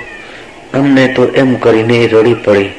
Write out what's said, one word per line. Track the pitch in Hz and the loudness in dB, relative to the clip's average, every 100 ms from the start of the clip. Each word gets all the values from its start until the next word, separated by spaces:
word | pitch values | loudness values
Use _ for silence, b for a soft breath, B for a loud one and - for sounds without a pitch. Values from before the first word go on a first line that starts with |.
| - - B B B B - | -10 -18 B B B B -8
અમને | - 139 135 127 | -2 2 2 2
તો," | 131 123 | 0 0
એમ | - 131 | 0 0
કરીને | 117 120 113 110 120 117 | 0 0 0 2 0 2
રડી | 113 113 | 2 2
પડી. | 113 - 101 98 | 0 0 0 0